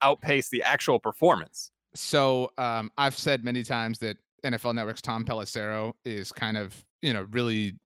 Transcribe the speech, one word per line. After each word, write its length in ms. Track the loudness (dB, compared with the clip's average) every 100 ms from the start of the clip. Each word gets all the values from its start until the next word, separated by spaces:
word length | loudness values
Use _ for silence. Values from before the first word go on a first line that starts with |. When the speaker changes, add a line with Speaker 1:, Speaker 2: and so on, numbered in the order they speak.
Speaker 1:
outpaced 480 | 4 4 2 2 2
the 140 | 0
actual 360 | 2 2 4 2
performance. 720 | 2 4 4 4 0 -12 -16 _ _
Speaker 2:
So, 580 | -12 0 4 4 4 0 -2
um, 340 | -2 -2 -4 0
I've 180 | 0 2
said 300 | 0 0 0
many 160 | -4
times 360 | -2 -2 -2 -4
that 180 | -6 -8 _ _
N 120 | -4 -2
F 100 | -2
L 80 |
Network's 300 | -2 -4 -6
Tom 200 | -6 -4
Pelissero 680 | -4 -4 -6 -6 -4 -4 -6 -8
is 280 | -8 -8 -8
kind 260 | -6 -4 -2
of, 260 | -6 -10 -20 _
you 100 | -2
know, 140 | -2 -2
really, 460 | -2 0 0 -2 -6